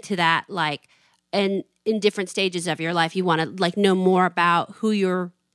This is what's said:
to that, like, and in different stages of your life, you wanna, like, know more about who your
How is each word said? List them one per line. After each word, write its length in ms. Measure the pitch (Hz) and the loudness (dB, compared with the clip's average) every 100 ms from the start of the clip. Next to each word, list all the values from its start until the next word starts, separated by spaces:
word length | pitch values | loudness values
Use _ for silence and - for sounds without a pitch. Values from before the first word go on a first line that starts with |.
to 120 | - 190 | -4 0
that, 280 | 165 165 - | 2 0 -2
like, 340 | 196 151 147 _ _ _ _ _ | -4 -4 -4 _ _ _ _ _
and 300 | 202 196 196 - _ - | -2 0 -2 -6 _ -4
in 140 | 220 | 0
different 300 | 202 202 185 | 0 -2 -6
stages 380 | - 190 175 170 | -2 -2 -2 -4
of 120 | 156 | -4
your 140 | 165 | -2
life, 220 | 175 165 185 | 0 0 0
you 100 | 180 | 0
wanna, 220 | 160 160 185 | 0 -2 -2
like, 200 | 170 190 | -2 2
know 180 | 202 190 | 2 4
more 300 | 185 185 180 | 4 4 2
about 480 | 175 175 170 - - | 2 2 2 0 -4
who 140 | 214 | -2
your 400 | 214 190 180 180 - _ | 0 0 -2 -4 -10 _